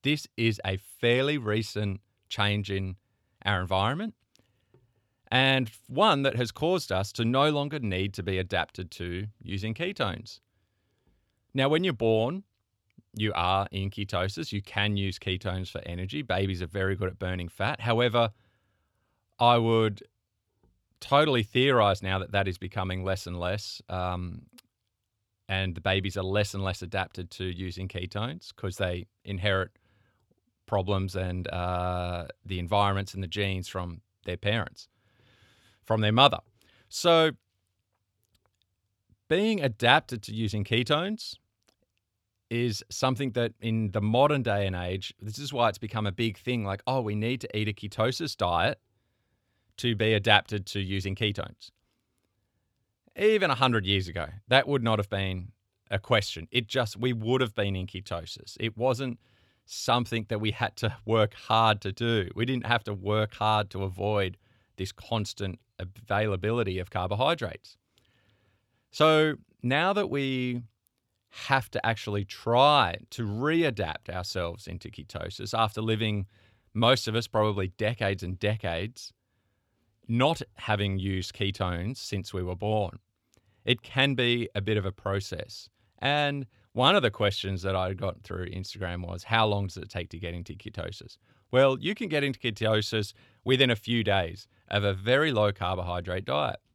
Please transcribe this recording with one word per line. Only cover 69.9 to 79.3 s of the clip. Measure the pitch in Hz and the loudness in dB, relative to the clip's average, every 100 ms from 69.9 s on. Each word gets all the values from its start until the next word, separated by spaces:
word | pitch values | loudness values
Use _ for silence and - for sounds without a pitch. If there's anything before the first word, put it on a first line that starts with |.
that | 202 - | 2 0
we | 143 135 131 127 123 120 _ _ _ _ _ _ | -2 -2 -2 -2 -4 -8 _ _ _ _ _ _
have | - - 135 - | -14 0 0 0
to | - | -2
actually | - 110 - 101 | -2 -2 -2 -4
try | 98 - - 120 143 147 98 - - | -4 -6 2 6 8 6 4 -2 -12
to | - 110 | -6 -4
readapt | 107 143 165 160 107 85 - - | 0 2 2 2 0 -4 -4 -8
ourselves | 90 92 95 85 85 - | -8 -6 -4 -4 -6 -10
into | 85 - | -10 -10
ketosis | - - - 85 - 104 113 | -14 -12 -8 -8 -8 -4 0
after | 110 110 | 0 0
living, | 110 110 110 104 95 _ _ _ _ | 0 2 2 0 -4 _ _ _ _
most | 107 113 131 - | 2 4 4 2
of | |
us, | 110 113 | -2 0
probably | 113 107 98 95 | 2 2 2 -4
decades | - 107 117 101 98 | -2 -2 0 -2 0
and | 87 92 | -4 -2
decades, | 104 110 90 85 107 - - _ _ | -2 0 -2 -2 -4 -10 -20 _ _